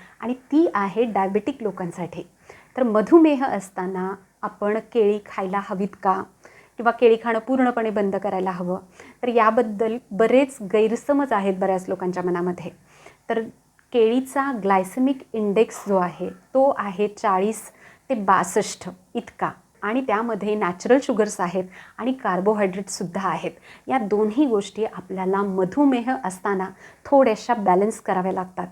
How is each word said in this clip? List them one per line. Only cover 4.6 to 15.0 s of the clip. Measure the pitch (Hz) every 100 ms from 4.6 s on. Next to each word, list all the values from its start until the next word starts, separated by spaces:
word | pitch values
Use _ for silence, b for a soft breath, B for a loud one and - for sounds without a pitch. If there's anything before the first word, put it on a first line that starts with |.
| 208 220 220
केळी | 240 208 208 -
खायला | - 190 196
हवीत | 196 190 202 -
का? | 196 190 - _ B B B -
किंवा | 233
केळी | 233 240 226
खाणं | 233 226
पूर्णपणे | 226 262 247 247 220
बंद | 208 196 196
करायला | 196 190 185
हवं? | 180 180 190 - B B B
तर | 247
याबद्दल | 233 220 226 226 202 220 240 -
बरेच | 196 226 254 277 - 190
गैरसमज | 214 214 233 - 285 269
आहेत | 208 196
बऱ्याच | 185 190 185 185
लोकांच्या | 185 185 180
मनामध्ये. | 180 175 175 170 165 - B B B B -
तर | 220 226 - _ _ _
केळीचा | 247 220 247 262 277 277 233
ग्लायसेमिक | 196 190 185 254